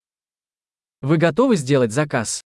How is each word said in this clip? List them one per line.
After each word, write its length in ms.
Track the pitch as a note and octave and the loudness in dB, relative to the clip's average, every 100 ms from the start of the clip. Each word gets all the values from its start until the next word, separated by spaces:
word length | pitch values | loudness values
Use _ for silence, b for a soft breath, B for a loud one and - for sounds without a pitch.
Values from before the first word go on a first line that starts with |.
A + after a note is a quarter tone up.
| _ _ _ _ _ _ _ _ _ _ | _ _ _ _ _ _ _ _ _ _
Вы 160 | C3 E3 | -2 2
готовы 380 | E3+ D#3 C4+ G3+ | 2 2 2 2
сделать 340 | B2+ C#3 A#2+ | 2 0 2
заказ? 480 | A2+ D3+ C3 G#2+ - | -2 -2 -4 -4 -8